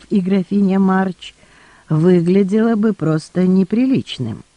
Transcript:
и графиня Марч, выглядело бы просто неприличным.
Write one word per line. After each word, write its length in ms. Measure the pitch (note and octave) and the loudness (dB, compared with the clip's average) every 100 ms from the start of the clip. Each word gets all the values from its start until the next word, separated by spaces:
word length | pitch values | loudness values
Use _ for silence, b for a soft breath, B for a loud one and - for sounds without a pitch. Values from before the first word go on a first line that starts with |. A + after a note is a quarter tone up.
| - | -2
и 100 | G#3 | -2
графиня 600 | F3+ G3 F3 G3+ G3 F#3+ | 0 -2 -2 0 0 2
Марч, 560 | F#3+ F#3 F#3+ F3+ - _ b b b b b | 2 2 0 -6 -16 _ b b b b b
выглядело 840 | D#3 F3 F3+ E3+ F#3+ G3 G#3+ A3+ A3+ | 0 4 2 2 0 2 0 0 0
бы 180 | A3 | -2
просто 520 | G3+ D3+ D#3 - F3+ F#3 | -2 -2 -4 -4 -2 0
неприличным. 960 | F#3+ F#3+ G#3+ C4 A#3 - - A#2 - - | 2 0 0 0 -2 -4 -8 -10 -10 -16